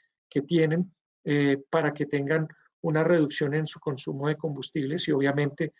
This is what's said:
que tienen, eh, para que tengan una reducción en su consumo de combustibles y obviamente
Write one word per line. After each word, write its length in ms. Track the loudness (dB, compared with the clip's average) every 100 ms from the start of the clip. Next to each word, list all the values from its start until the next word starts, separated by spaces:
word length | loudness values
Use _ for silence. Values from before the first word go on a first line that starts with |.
| _ _ _
que 120 | -4
tienen, 500 | 0 2 4 2 -2 _ _ _
eh, 380 | -2 2 2 2 0
para 220 | 0 0
que 140 | -2 -2
tengan 420 | -2 0 0 -2 -8 _ _
una 220 | -2 2
reducción 500 | 4 4 2 0 0
en 120 | 0 -4
su 140 | -6
consumo 480 | -8 -8 -8 -4 -4
de 80 | -2
combustibles 720 | -4 -6 -8 -6 -4 -4 -2
y 40 |
obviamente 600 | 0 2 2 -2 -2 -6